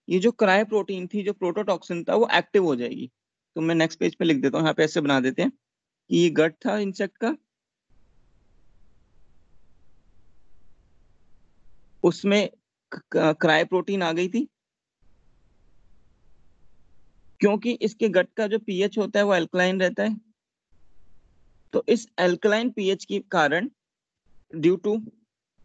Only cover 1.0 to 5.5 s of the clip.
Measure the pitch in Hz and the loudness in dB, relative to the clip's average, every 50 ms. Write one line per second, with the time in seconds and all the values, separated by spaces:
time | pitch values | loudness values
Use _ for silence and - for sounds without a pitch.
1 | 180 175 - 208 185 202 196 - 185 175 165 214 196 208 180 170 - - 175 170 | -8 -6 -6 -4 -4 -4 -4 -4 -4 -4 -2 -2 -2 -2 -4 -4 -4 -6 -8 -6
2 | 160 - 185 214 233 - - 175 180 - - 202 180 160 135 120 120 113 - - | -2 0 2 2 2 2 2 0 0 2 2 2 2 2 0 -2 -4 -6 -8 -10
3 | 131 127 _ _ _ _ _ _ _ _ - 165 160 165 170 160 160 160 - - | -12 -14 _ _ _ _ _ _ _ _ -8 -4 -2 0 2 2 0 0 0 -2
4 | 175 175 - - 165 165 151 127 135 135 117 147 160 156 - - 160 156 - 170 | -2 -2 -2 0 0 0 0 2 0 0 0 0 0 0 2 2 0 0 0 0
5 | 147 143 139 131 127 131 - - 180 269 | 0 2 0 2 0 0 0 -2 -2 -2